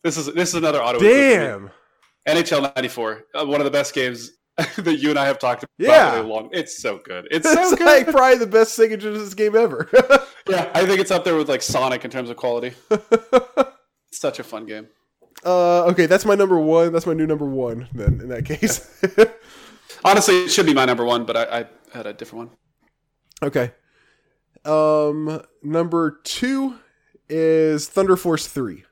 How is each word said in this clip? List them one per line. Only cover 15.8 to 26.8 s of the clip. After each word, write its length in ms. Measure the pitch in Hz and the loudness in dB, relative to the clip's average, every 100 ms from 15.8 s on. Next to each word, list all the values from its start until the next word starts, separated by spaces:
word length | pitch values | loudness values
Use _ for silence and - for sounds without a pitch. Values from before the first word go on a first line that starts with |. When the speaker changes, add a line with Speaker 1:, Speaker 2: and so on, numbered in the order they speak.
| 175 | 2
Speaker 2:
okay, 180 | 180 | 2
that's 220 | 160 190 214 | 4 2 2
my 80 | |
number 240 | 202 190 175 | 2 4 2
one. 320 | 156 165 170 | 2 2 2
That's 140 | 165 170 | 0 -4
my 80 | |
new 120 | 160 156 | -4 -2
number 200 | 151 143 | -4 -4
one, 420 | 135 123 113 120 | -6 -6 -8 -12
then, 260 | 123 104 127 | -4 -2 -2
in 80 | 123 | -6
that 160 | 120 | -10
case. 420 | - 151 220 - - _ 190 - 220 - - - | -10 -4 -4 -4 -10 _ -2 4 2 2 -20 -20
<laughs> 480 | - - _ - | -20 -20 _ -2
Speaker 1:
Honestly, 400 | 185 202 202 180 | 2 4 4 2
it 60 | 180 | 2
should 160 | - 165 | 0 2
be 80 | |
my 100 | 139 | 2
number 180 | 127 120 | 2 0
one, 200 | 120 120 | 0 -2
but 100 | 117 113 | -2 -4
I, 220 | 117 120 | -2 -6
I 60 | 113 _ _ | -8 _ _
had 120 | 123 104 | -16 -14
a 60 | |
different 380 | 104 117 110 117 | -14 -16 -16 -18
one. 60 | _ _ _ _ _ _ _ _ - | _ _ _ _ _ _ _ _ -8
Speaker 2:
Okay. 300 | 143 139 123 _ _ _ _ _ _ _ _ _ | -4 -2 -4 _ _ _ _ _ _ _ _ _
Um, 800 | 147 156 156 151 151 151 151 156 - _ | -2 0 2 2 0 -2 -6 -8 -14 _
number 580 | 143 165 170 170 156 147 | -6 -4 0 0 -2 -4
two 520 | - - 247 269 269 247 | -12 -6 -4 -2 -4 -8